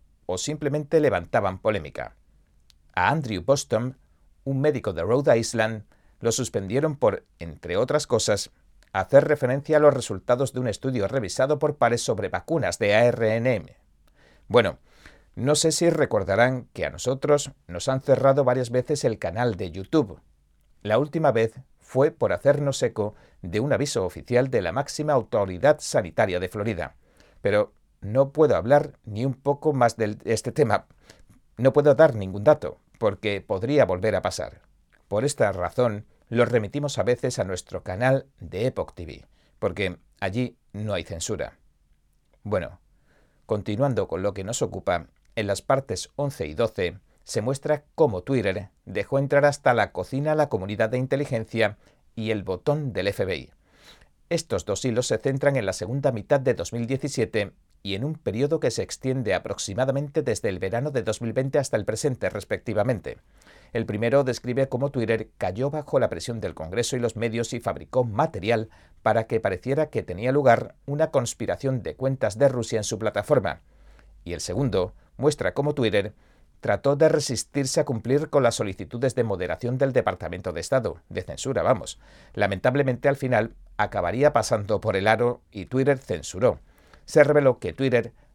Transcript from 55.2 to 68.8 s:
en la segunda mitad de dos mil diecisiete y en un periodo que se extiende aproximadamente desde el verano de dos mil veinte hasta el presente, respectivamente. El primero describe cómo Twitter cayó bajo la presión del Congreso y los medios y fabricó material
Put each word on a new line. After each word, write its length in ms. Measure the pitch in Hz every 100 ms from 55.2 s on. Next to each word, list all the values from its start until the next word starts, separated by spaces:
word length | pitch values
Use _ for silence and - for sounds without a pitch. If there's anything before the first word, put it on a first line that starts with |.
| - 135 143 135
en 100 | 98
la 60 |
segunda 380 | - 92 139 135
mitad 300 | 117 - 143
de 140 | 131
dos 180 | 120 -
mil 140 | 120 117
diecisiete 640 | 135 143 - 110 107 98 - _ _
y 120 | 98
en 100 | 98
un 100 | 143
periodo 440 | 160 - 104 143 160
que 140 | 139
se 100 | 113
extiende 520 | - - 131 131 104
aproximadamente 880 | 90 - - - 101 131 135 147 160
desde 260 | 127 107 110
el 100 | 92
verano 320 | 95 113 143
de 120 | 131
dos 180 | 110 104
mil 120 | 117
veinte 260 | 110 135 143
hasta 160 | 127 113
el 80 |
presente, 460 | 101 110 117 123 92
respectivamente. 880 | 104 - 101 - 104 104 110 - - _ _ - - -
El 120 | 117
primero 400 | 110 104 117 135
describe 440 | 131 117 123 123 131
cómo 220 | 120 139
Twitter 400 | 131 113 110 110 -
cayó 320 | 95 95 139
bajo 280 | 151 143 139
la 100 | 117
presión 320 | - - 113
del 140 | 98
Congreso 420 | 80 82 101 120 131
y 40 |
los 160 | 117 104
medios 360 | 117 113 117
y 80 | 120
fabricó 440 | 117 80 - 127
material 640 | 120 104 160 104 98 117 110 -